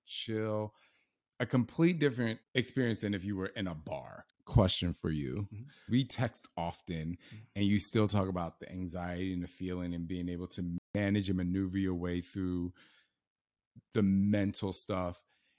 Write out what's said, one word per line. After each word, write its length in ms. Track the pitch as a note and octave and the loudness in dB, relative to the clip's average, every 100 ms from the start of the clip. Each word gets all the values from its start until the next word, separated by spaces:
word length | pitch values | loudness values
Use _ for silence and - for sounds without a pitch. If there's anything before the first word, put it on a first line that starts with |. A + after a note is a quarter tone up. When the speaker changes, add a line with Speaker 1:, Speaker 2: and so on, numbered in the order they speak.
| - | -12
Speaker 1:
chill, 680 | - - A2 A2 G#2+ G#2+ - _ _ _ _ _ - | -10 -4 -2 0 -2 -4 -8 _ _ _ _ _ -4
a 60 | B2 | 2
complete 520 | B2+ A#2 - E3 F3 | 2 2 4 4 4
different 420 | D3 A#2+ A#2 A2+ _ | 2 2 0 -2 _
experience 480 | C3 A2+ - A#2+ G#2+ | -2 0 0 0 2
than 120 | G#2 G2+ | 0 -2
if 80 | |
you 120 | F#2+ G2 | -2 -4
were 120 | F#2+ | -4
in 200 | - F#2+ | -4 -6
a 60 | |
bar. 520 | D#2+ D#2 D2 C2 - - _ - | -6 -6 -8 -8 -14 -18 _ 4
Question 480 | - F#2+ - F2+ | 8 8 6 -2
for 160 | - E2+ | -2 -2
you. 380 | D#2 C2+ C#2+ G2+ | -2 -2 -4 -6
Speaker 2:
Mm-hmm. 120 | G#2 C3+ - - | -8 -16 -14 0
Speaker 1:
We 140 | A#2 | 2
text 460 | C3 - B2+ - - - | 2 0 -2 -4 -12 -6
often, 600 | E2+ - - E2+ D#2+ F2 | -4 -6 -6 -4 -4 -6
Speaker 2:
Mm-hmm. 200 | - G#2 - G2+ | -10 -20 -10 0
Speaker 1:
and 100 | G2+ | 4
you 140 | G2+ | 4
still 280 | - A2+ G#2+ | 4 2 4
talk 200 | G2+ F#2+ | 2 0
about 320 | F2+ E2+ - | -2 -4 -8
the 100 | - | -10
anxiety 640 | F#2 F#2 F2 F2 F2 F#2+ | -8 -6 -4 -4 -4 -4
and 80 | F2+ | -4
the 60 | F2 | -6
feeling 480 | - F#2 F2+ F2 E2+ | -6 -4 -4 -4 -4
and 120 | E2+ | -4
being 220 | F#2 F2 | -4 -4
able 180 | F2 F2+ | -4 -6
to 280 | - F2 F2 - | -6 -4 -4 -4
manage 360 | G2+ G2+ G#2 F#2+ | 0 2 2 2
and 80 | F#2 | 0
maneuver 400 | F2 F#2 F#2+ G2 | 0 0 0 0
your 180 | F#2+ F2+ | 0 0
way 240 | F2 F2 | 0 -2
through 520 | F2+ G2 F#2 F2+ F2 - - _ _ _ _ _ _ _ _ - - | -4 -4 -2 -2 -4 -8 -20 _ _ _ _ _ _ _ _ -20 -4
the 100 | A#2 | 2
mental 680 | G2+ G2 G2+ G#2 G2 - G2 | 4 4 4 2 0 -2 -6
stuff. 500 | F#2 - F#2+ F2+ F2 _ _ _ | -6 -4 -2 -4 -6 _ _ _